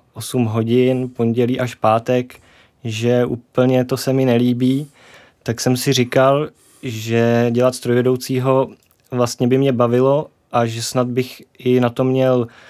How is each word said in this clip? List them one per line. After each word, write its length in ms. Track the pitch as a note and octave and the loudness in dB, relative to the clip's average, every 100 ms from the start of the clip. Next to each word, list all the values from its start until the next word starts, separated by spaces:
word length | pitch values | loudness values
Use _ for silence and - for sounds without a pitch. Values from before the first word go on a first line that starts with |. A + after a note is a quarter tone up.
| _ | _
osm 320 | A#2+ - B2+ A2+ | -14 -6 -2 -2
hodin, 640 | A2+ A2+ B2 B2+ B2+ B2+ | 0 2 2 2 0 -4
pondělí 500 | B2 A2+ A#2 A#2+ C3 | -2 -2 0 0 -2
až 160 | A#2+ - | -6 -2
pátek, 600 | A2 A2+ A#2+ B2+ B2+ - _ _ _ _ | 0 0 0 -2 -2 -12 _ _ _ _
že 420 | A2+ A2 A#2+ B2 B2 | -10 -4 0 2 0
úplně 600 | B2 - - B2+ B2+ B2+ | -4 -6 0 2 2 0
to 120 | B2+ | -4
se 160 | - | -2
mi 120 | C3+ C3 | 0 2
nelíbí. 640 | A#2 B2 A#2+ B2+ C3+ D3+ _ - - - _ | 2 2 0 0 -2 -6 _ -20 -20 -20 _
Tak 180 | - A2+ | -8 -2
jsem 160 | B2+ B2+ | 0 0
si 160 | C#3 | 0
říkal, 560 | B2+ B2 C3+ C3 C#3+ D#3 _ _ _ | 0 2 2 4 2 -2 _ _ _
že 640 | C3 A2 A2+ A#2 A#2 A#2 A#2+ | -12 -10 -2 0 2 2 2
dělat 240 | A#2+ B2+ B2+ | 2 0 0
strojvedoucího 920 | B2 A#2+ B2 B2+ - C3 C3 C3+ A#2 G#2 _ _ - | -2 0 2 0 -2 -4 0 0 0 -8 _ _ -8
vlastně 360 | B2 B2 - B2 | -2 -2 0 0
by 100 | C3 | 2
mě 140 | C#3 | 2
bavilo 560 | A#2+ A#2+ A#2+ C3+ C#3+ - _ _ | 0 2 2 2 0 -4 _ _
a 140 | A#2+ A#2 | -2 -2
že 160 | A#2 | -4
snad 240 | A#2 B2+ B2 | -6 -4 -2
bych 340 | B2 B2+ - - - | -2 -6 -8 -20 -6
i 220 | B2+ B2+ | 0 2
na 100 | A#2+ | 0
to 140 | A#2+ | 0
měl 440 | C3 C3 C3 B2+ A#2 - | -2 0 2 0 -2 -8